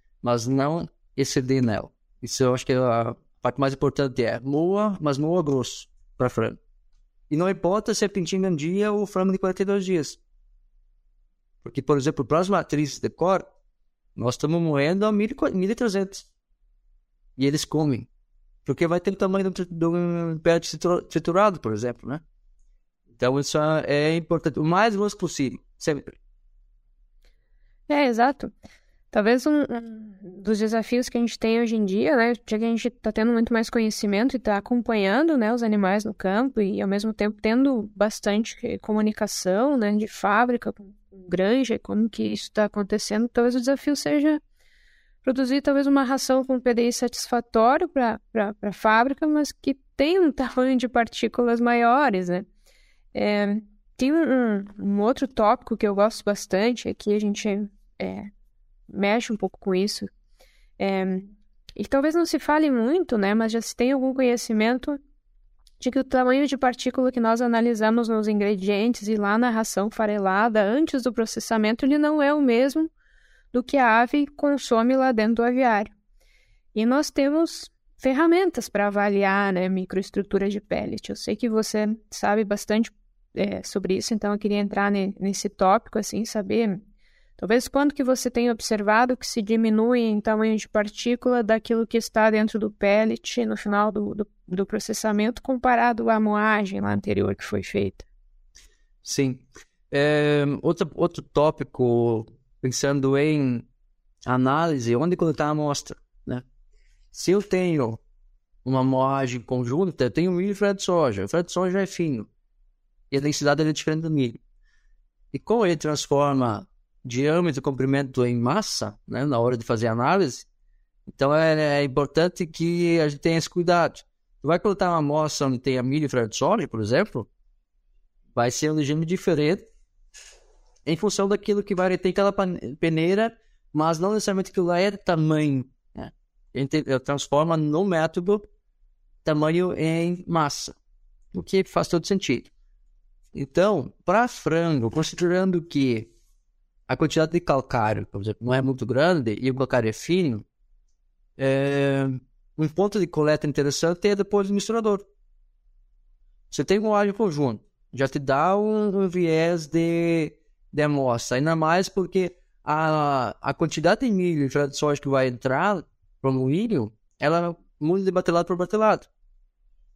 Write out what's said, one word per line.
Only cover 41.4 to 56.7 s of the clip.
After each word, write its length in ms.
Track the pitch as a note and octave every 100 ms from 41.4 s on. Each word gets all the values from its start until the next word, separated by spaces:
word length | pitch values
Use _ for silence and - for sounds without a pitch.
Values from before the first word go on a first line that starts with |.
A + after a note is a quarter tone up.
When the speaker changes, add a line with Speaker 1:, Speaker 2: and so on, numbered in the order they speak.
| F#3+ B3+ A#3+ -
Speaker 2:
como 280 | - G3+ A3+
que 140 | -
isso 300 | A3 G#3 -
tá 140 | - G#3
acontecendo, 600 | - G3+ G#3 - G#3+ A#3+
talvez 280 | - A#3+ B3
o 20 |
desafio 380 | A#3+ C#4 - C#4
seja 440 | D4+ D4 D4 D4+ _ _ _ _ _ _ _ _
produzir, 360 | - B3+ B3+ C#4
talvez, 280 | C#4+ C#4 C#4
uma 160 | C#4
ração 400 | B3+ C4+ - C4
com 160 | C4 C4
P 120 | B3
D 140 | A#3 A#3+
I 60 |
satisfatório 960 | A#3 A#3+ - - A#3+ A#3 A3+ A3+ D4 F4+
pra, 320 | C#4 A#3+ A3 _
pra, 240 | A3+ G3+
pra 180 | G#3 G#3+
fábrica, 540 | F#3 A3 A3 B3 C#4 D#4
mas 240 | D4+ D4
que 260 | - - C#4 _ -
tenha 260 | C#4+ F#4+
um 80 | E4
<laughs> 0 |
tamanho 480 | - B3 - B3+ B3+
de 100 | B3
partículas 720 | A#3+ A3+ - A3+ - A#3+ A#3
maiores, 680 | A#3+ A#3+ A#3 B3+ C#4+ F#3+ F3+
né? 180 | F3 G#3 _ _ _ _ _ _
É, 480 | - G#3 G#3 G3+ G#3 G#3 _ _ -
tem 160 | B3+
um, 100 | D#4+
um, 420 | D#4 C4 A#3+ G3+ G3+ -
um 220 | G3 G3+
outro 260 | G#3 C4 C4+
tópico 500 | - G#3 B3+ - A3
que 100 | G#3
eu 100 | G3
gosto 280 | G#3 -
bastante, 640 | - G3+ - F#3+ A3+